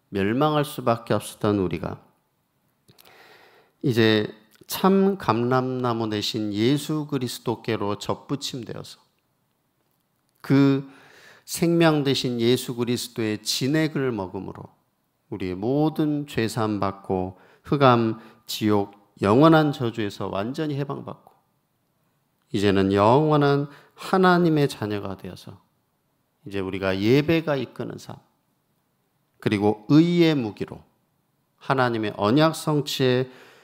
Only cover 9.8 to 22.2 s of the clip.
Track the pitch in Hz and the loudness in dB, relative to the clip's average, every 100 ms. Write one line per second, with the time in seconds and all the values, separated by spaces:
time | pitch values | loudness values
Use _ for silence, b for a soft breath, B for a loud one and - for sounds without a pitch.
9.8 | _ _ _ _ _ _ - 139 139 139 | _ _ _ _ _ _ 2 4 4 2
10.8 | 139 B B B B B - - 170 170 | -4 B B B B B -12 -2 0 4
11.8 | 165 151 139 127 127 120 117 123 - 120 | 4 4 0 0 -2 0 2 2 -2 -4
12.8 | 117 120 - - 110 104 - - 131 156 | -2 -4 -4 -4 -4 -4 -4 -4 0 0
13.8 | 156 156 131 110 92 95 95 - 98 _ | 0 -2 -4 -4 -6 -10 -12 -14 -18 _
14.8 | _ _ _ _ - 104 95 90 110 143 | _ _ _ _ -14 -8 -6 -4 -2 0
15.8 | 156 151 151 147 143 - 113 123 107 104 | 0 0 -2 -4 -4 -2 -2 -2 -2 -2
16.8 | 98 95 - 95 92 b b b - 143 | -4 -4 -4 -2 -4 b b b -4 4
17.8 | 135 120 113 113 B B - - 107 104 | 6 6 2 -4 B B -12 -2 2 2
18.8 | 101 - _ - 101 117 160 160 151 139 | 0 -8 _ -2 4 6 8 6 4 -2
19.8 | 117 110 101 - 98 95 107 139 151 139 | -4 -4 -6 -6 -6 -6 -6 -6 -6 -6
20.8 | 143 139 123 - _ _ _ _ _ _ | -6 -8 -12 -18 _ _ _ _ _ _
21.8 | _ _ _ _ | _ _ _ _